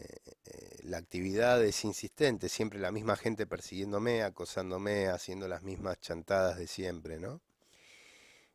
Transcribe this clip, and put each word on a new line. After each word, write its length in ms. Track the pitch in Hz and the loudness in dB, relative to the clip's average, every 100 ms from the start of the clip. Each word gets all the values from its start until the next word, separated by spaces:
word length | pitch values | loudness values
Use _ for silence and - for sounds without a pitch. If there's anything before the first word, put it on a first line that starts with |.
| - - - - - | -12 -16 -20 -20 -20
eh, 340 | - - - | -18 -18 -14
la 160 | 85 85 | -8 -8
actividad 680 | 85 90 95 101 120 123 | -4 -2 0 4 6 8
es 220 | 107 - 107 | 6 4 -2
insistente, 640 | - 104 - 143 104 90 | -4 -4 4 4 4 -2
siempre 300 | - 110 101 | 0 -2 0
la 120 | 92 | -2
misma 240 | 107 107 101 | 0 2 2
gente 300 | 113 107 104 | 2 0 -2
persiguiéndome, 800 | 90 - 92 101 101 120 113 | -4 -6 -4 -2 0 2 2
acosándome, 840 | 101 - - 95 92 92 101 104 95 | 0 -2 -6 -4 -2 -2 0 2 2
haciendo 380 | 90 - 95 95 | 0 -4 -6 -6
las 140 | 85 | -6
mismas 380 | 95 92 95 90 | -6 -6 -4 -6
chantadas 580 | - 82 82 98 92 87 | -6 -6 2 4 4 0
de 80 | 82 | -6
siempre, 540 | - 92 85 80 80 | -4 -4 -4 -8 -8
¿no? 220 | 95 160 _ _ _ _ - - - - - - _ | -8 -10 _ _ _ _ -20 -20 -20 -20 -20 -20 _